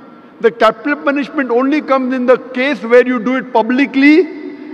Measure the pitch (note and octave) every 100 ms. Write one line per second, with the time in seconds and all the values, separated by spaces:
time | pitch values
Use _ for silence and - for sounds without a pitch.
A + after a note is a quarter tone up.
0 | - - - - A3+ - A3 A3 D4 D4
1 | D#4 C#4+ B3+ D#4 B3+ A#3 C4+ D4+ D4+ C4+
2 | B3+ C4 B3 B3 - B3+ C4+ A#3 A3+ A#3+
3 | B3 B3+ G#3+ C4 A#3+ A#3 A3 B3 C#4 C4+
4 | C#4+ D#4 - - - - -